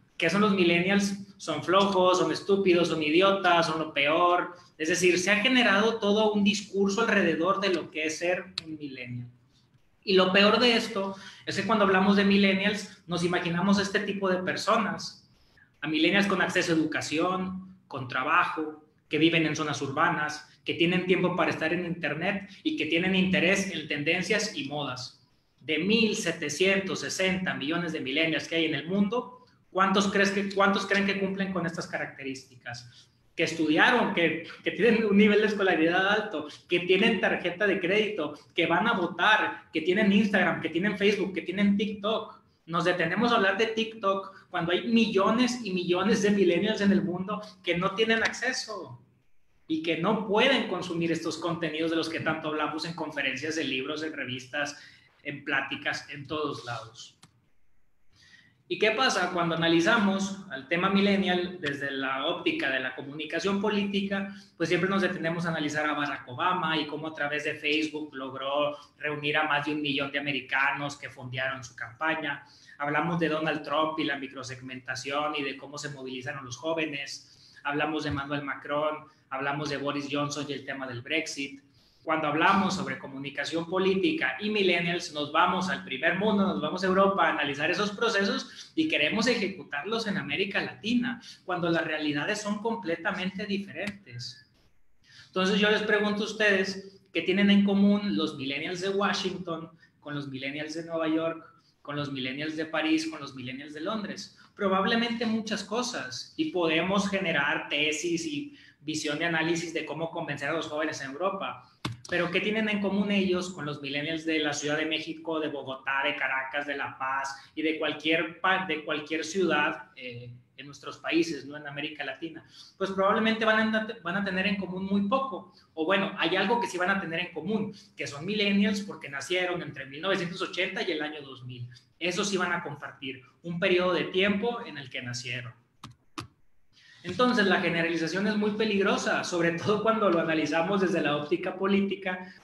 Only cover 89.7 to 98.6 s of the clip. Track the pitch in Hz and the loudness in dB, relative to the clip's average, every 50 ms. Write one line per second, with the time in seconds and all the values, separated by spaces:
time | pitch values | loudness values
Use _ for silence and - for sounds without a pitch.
89.7 | - 143 143 196 233 226 - 208 180 147 143 143 147 165 202 202 196 190 156 135 | -10 -8 -6 -4 -4 -4 -4 -4 -4 -4 -4 -4 -4 -2 -2 -2 -2 -4 -6 -6
90.7 | - - - 220 247 240 247 123 120 - - - - - _ - 180 175 170 170 | -8 -8 -4 -2 0 0 0 -2 -4 -8 -12 -18 -20 -14 _ -6 -4 -2 0 0
91.7 | 165 160 160 165 156 156 151 151 143 147 151 180 208 202 - 208 208 208 208 233 | 0 0 0 -2 -2 -2 -2 -2 -2 -2 -2 -2 -4 -4 -4 -4 -4 -2 -2 -4
92.7 | 220 214 - 165 170 170 - 208 185 180 185 190 190 190 214 208 196 196 196 - | -4 -4 -4 -4 -6 -4 -4 -4 -4 -2 -4 -4 -4 -6 -6 -4 -4 -4 -6 -8
93.7 | 127 156 196 208 - - - 131 120 120 120 - - - - _ _ _ _ _ | -10 -8 -8 -8 -10 -12 -16 -16 -14 -12 -12 -12 -14 -16 -20 _ _ _ _ _
94.7 | _ - - _ _ _ _ _ - - - - - 185 185 190 208 190 208 208 | _ -20 -20 _ _ _ _ _ -20 -20 -20 -6 -2 0 2 2 4 4 4 4
95.7 | 214 202 - - 208 202 208 208 202 202 214 - - - 214 208 196 190 190 196 | 4 4 2 2 2 2 2 2 0 -2 -2 -4 -2 0 2 4 4 4 2 0
96.7 | 190 - - - - - _ _ - 175 170 185 180 196 202 202 202 202 202 202 | -4 -8 -12 -14 -18 -20 _ _ -6 -4 0 0 2 4 6 6 8 8 6 6
97.7 | 196 196 202 202 202 208 202 208 160 156 156 151 151 139 131 135 139 143 | 6 6 6 6 6 4 2 0 0 0 0 -2 -4 -6 -6 -6 -6 -6